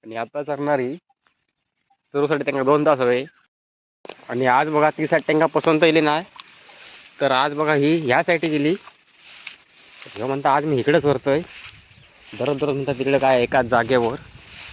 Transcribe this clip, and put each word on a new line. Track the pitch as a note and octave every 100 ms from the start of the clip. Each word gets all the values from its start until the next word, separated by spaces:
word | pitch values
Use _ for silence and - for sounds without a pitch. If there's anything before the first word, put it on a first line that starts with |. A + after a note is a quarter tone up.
आणि | A2 A2+
आता | A2+ D3
चरणारी | C#3+ C#3+ C#3+ C#3+ B2 D#3+ _ _ _ _ _ _ _ _ _ _ _
चरूसाठी | C#3+ C#3+ D3+
त्यांना | C#3 C#3
दोन | C3 D3 D3+
तास | C#3
हवे. | B2 B2 C#3 _ _ _ _ _ _ _ - - -
आणि | A#2+ C3
आज | B2+ D3+
बघा, | D3+ D3+
ती | - D3+
साईड | D#3+
त्यांना | C3+ D#3 E3
पसंत | D#3 E3+ D#3
येईल | E3 D#3+
नाही, | D#3 D3+ F#3+ - - - - - - - - -
तर | C#3
आज | B2+ D3
बघा, | D3 D3+
ही | D3+ C#3+ E3
ह्या | D3 B2+
साईडला | E3+ E3+ E3
गेली. | D3+ D3 G3 - _ _ _ - - - - _ _ - - - G2
ह्यो | B2
म्हणता, | C#3 C#3+ C#3
"आज | D3+
मी | C#3
इकडे | A#2 D#3+
चरतोय." | C#3+ C3 C#3+ C#3+ F3 - - - _ - - _ - G#2+
दररोज | B2+ C#3
दररोज | D3 C#3
म्हणता | C#3
तिकडे | B2+ C3 C#3
काय | C3+ C3
एकाच | A#2+ C3+ B2
जागेवर. | A#2+ A#2 B2+ A#2 C3+ - - - - -